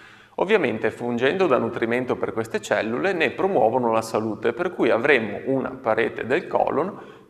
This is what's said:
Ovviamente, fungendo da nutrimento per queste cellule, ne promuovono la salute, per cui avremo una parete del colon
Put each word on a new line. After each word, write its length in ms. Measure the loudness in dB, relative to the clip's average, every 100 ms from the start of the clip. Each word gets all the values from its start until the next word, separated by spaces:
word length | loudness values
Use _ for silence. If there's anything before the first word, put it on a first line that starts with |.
| -20 -20 -10 -4
Ovviamente, 540 | 2 2 2 0 -2
fungendo 540 | -2 -4 0 2 2 2
da 120 | 2
nutrimento 580 | 0 -2 -2 0 -2 -2
per 160 | -2
queste 300 | -4 -4 -6
cellule, 520 | 0 0 0 -2 -2
ne 180 | 0 0
promuovono 600 | 0 0 2 2 2 2
la 100 | 2
salute, 520 | 0 -2 -2 -2 -2
per 200 | -2 -4
cui 160 | 0 2
avremo 520 | 4 4 4 2 -6 -2
una 240 | -2 -2
parete 560 | -2 0 2 0 -2 -2
del 220 | -2 0
colon 500 | 0 0 0 -2 -6 -16 -20